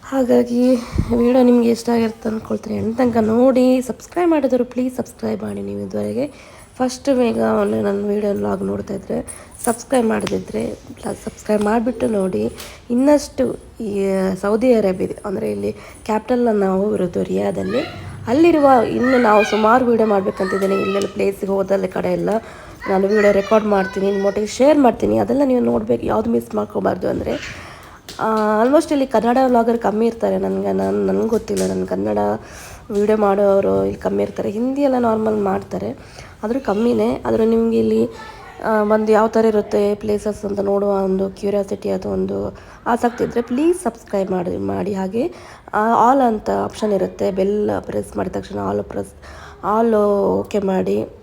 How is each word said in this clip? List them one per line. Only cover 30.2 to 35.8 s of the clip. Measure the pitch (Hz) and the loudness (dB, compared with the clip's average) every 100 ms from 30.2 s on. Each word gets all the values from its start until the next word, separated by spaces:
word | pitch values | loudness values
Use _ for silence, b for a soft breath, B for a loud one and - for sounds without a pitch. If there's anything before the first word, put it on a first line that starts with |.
| 202 190 | -2 -2
ನನಗೆ, | 190 190 196 | -2 -2 -2
ನಾನು, | 196 95 104 95 | -2 0 0 0
ನನಗೆ | 95 113 | 0 0
ಗೊತ್ತಿಲ್ಲ, | 113 - 139 - | -2 -2 -2 -2
ನನ್ನ | 95 185 | -2 -4
ಕನ್ನಡ | 185 208 208 208 214 B B B B - | -2 -2 -2 -2 -4 B B B B -6
ವಿಡಿಯೋ | 202 208 214 | 0 2 2
ಮಾಡೋರು | 208 196 202 196 196 196 190 | 2 4 4 4 4 0 0
ಇಲ್ಲಿ | 196 | -2
ಕಮ್ಮಿ | 185 196 | -4 -2
ಇರ್ತಾರೆ. | 202 - 220 | -2 -4 -6
ಹಿಂದಿ | 202 254 269 | -2 -2 0
ಎಲ್ಲ | 285 254 | 2 2
ನಾರ್ಮಲ್ | 233 220 220 214 | 2 0 0 0
ಮಾಡ್ತಾರೆ, | 196 196 196 180 | -2 -2 -6 -8